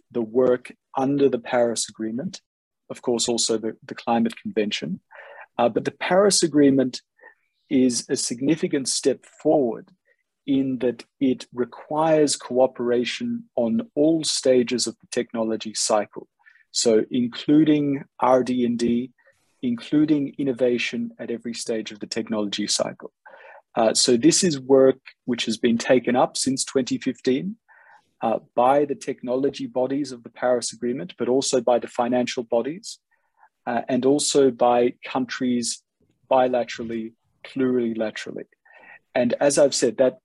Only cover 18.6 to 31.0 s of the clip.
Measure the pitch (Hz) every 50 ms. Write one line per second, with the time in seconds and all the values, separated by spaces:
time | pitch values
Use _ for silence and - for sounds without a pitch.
18.6 | 120 117 120 117 120 120 120 120 131 127 _ _ _ _ _ _ _ _ _ _
19.6 | - 123 120 117 - - 151 151 151 147 151 147 139 - - - 143 139 120 117
20.6 | 131 123 123 117 - - - 117 117 117 - - 117 117 117 110 - 120 113 -
21.6 | - - 117 110 107 - 110 - 113 - - 117 107 - 113 107 104 101 - -
22.6 | - - - - - - - - - - _ _ - - - - - - - -
23.6 | _ _ - 120 113 - - - - - 123 117 123 165 165 - 196 180 143 135
24.6 | 131 127 135 135 135 131 131 - _ - - _ _ 127 120 117 - 117 110 -
25.6 | - 120 117 117 - - 135 123 - 123 120 127 160 - - - - 127 135 131
26.6 | - - - 135 123 - 135 120 - 135 - _ - 131 127 143 170 190 226 -
27.6 | _ _ _ _ _ _ - _ _ _ _ - - 117 110 - - _ - 117
28.6 | 120 127 139 147 151 139 135 117 - 143 127 - - 123 123 135 139 139 139 -
29.6 | 139 120 - 127 127 123 139 143 147 127 127 120 117 117 - - 123 123 127 120
30.6 | - - - - 123 120 123 143